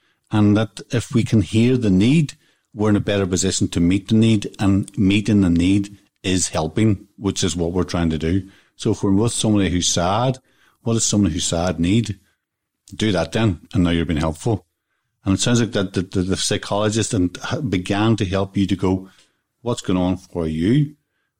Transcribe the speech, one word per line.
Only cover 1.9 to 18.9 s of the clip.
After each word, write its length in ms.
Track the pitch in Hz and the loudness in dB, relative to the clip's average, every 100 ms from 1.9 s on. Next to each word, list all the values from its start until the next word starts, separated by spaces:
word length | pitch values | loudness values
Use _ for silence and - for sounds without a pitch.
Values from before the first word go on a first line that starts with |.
need, 440 | 92 110 160 151 - _ _ _ | 4 4 4 0 -4 _ _ _
we're 160 | 104 107 | -2 0
in 60 | 104 | 2
a 40 | |
better 260 | 90 101 95 | 0 0 0
position 420 | 92 92 - 92 | 0 0 -2 -2
to 120 | - | 0
meet 280 | 87 98 - | 2 0 2
the 80 | 110 | 2
need, 380 | 113 110 - - | 4 2 -2 -2
and 380 | 101 98 - - | 0 0 0 0
meeting 420 | 95 104 101 104 | 2 2 2 2
the 100 | 92 | 4
need 460 | 85 87 101 95 - _ _ | 2 2 0 -2 -10 _ _
is 260 | 98 92 - | -2 -2 -2
helping, 580 | 87 80 92 110 98 - - | -4 -4 0 0 0 -6 -6
which 280 | 98 92 | -4 -2
is 100 | 95 | -4
what 180 | 85 85 | -2 -2
we're 120 | 92 | -2
trying 260 | 85 87 85 | -2 -2 -2
to 80 | 78 | 0
do. 320 | 80 95 92 - _ _ | 0 -2 -4 -14 _ _
So 140 | 117 | -2
if 120 | 104 | 0
we're 100 | 104 | 2
with 200 | 98 117 | 2 0
somebody 380 | - 113 104 92 | 0 0 2 2
who's 160 | 87 - | 0 0
sad, 520 | - 87 104 131 127 _ _ _ _ | 0 0 0 -2 -4 _ _ _ _
what 120 | - | -4
does 120 | 117 - | -2 0
somebody 280 | 107 98 | 2 2
who's 100 | 80 | 0
sad 340 | - 85 90 80 | -2 -2 -2 -2
need? 400 | 85 113 113 95 _ _ _ _ _ _ - | 0 0 0 -8 _ _ _ _ _ _ -18
Do 200 | - 107 | -4 -2
that 200 | 90 82 | 0 -2
then, 280 | 110 113 82 - | 0 0 -2 -4
and 120 | 104 | 0
now 60 | 87 | 0
you're 140 | 85 | 0
being 160 | 82 78 | 0 -2
helpful. 460 | 80 78 123 107 - _ _ _ _ _ | -2 -4 -4 -4 -6 _ _ _ _ _
And 100 | 101 | -2
it 60 | 95 | 0
sounds 200 | - 120 | 2 2
like 120 | 110 | 0
that 220 | 107 95 | -2 -2
the, 80 | - | -4
the, 200 | 90 98 | -4 -4
the 140 | 92 90 | -2 -2
psychologist 800 | - 101 - 101 107 110 104 | -2 -4 -4 -2 -2 -2 -2
and, 240 | 110 90 - - 123 139 | 0 -2 -4 -8 -6 -2
began 480 | 95 90 98 113 110 | -4 -2 0 0 0
to 80 | |
help 320 | 95 95 98 - | 0 -2 -2 -2
you 100 | 95 | 0
to 100 | 95 | 0
go, 320 | 95 | 0